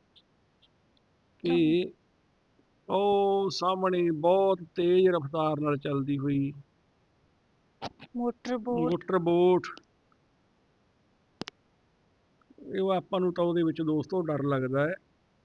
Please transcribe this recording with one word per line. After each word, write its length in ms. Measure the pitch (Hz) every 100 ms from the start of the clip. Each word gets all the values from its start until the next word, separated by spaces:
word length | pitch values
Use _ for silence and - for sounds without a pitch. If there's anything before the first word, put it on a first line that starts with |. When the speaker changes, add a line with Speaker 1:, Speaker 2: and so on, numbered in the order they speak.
| _ _ _ _ _ _ _ _ _ _ _ _ _ _
Speaker 1:
ਕਿਉਂ? 180 | 175 170
Speaker 2:
ਕਿ 360 | 156 170 185 - _ _ _ _ _ _ _ _ -
ਉਹ 600 | 190 202 202 196 196 196
ਸਾਹਮਣੇ 600 | - 175 190 190 180 175
ਬਹੁਤ 480 | 156 165 190 196 185 165
ਤੇਜ਼ 340 | - 175 185 185
ਰਫ਼ਤਾਰ 520 | 175 139 160 156 147
ਨਾਲ 160 | 151 143
ਚੱਲਦੀ 400 | 151 139 139 143
ਹੋਈ 340 | 139 139 139 143 - _ _ _ _ _ _ _ _ _ _ - 202 _ - 240
Speaker 1:
ਮੋਟਰ 400 | 240 233 - 247
ਬੋਟ। 360 | 226 240 160
Speaker 2:
ਮੋਟਰ 260 | 170 170 185
ਬੋਟ। 480 | 170 170 180 180 - - _ _ _ _ _ _ _ _ _ _ _ _ _ _ _ - - - _ _ _ _ _ _ _ _ _ - -
ਇਹ 220 | 196 190 185
ਆਪਾਂ 240 | - 190
ਨੂੰ 140 | 180
ਤਾਂ 100 | 175
ਉਹਦੇ 180 | 175 170
ਵਿੱਚ 200 | 160 151
ਦੋਸਤੋ 380 | 156 156 135 190
ਡਰ 220 | 165 147
ਲੱਗਦਾ 460 | 139 139 131 135 147
ਹੈ, 60 | 185 _ _ _ _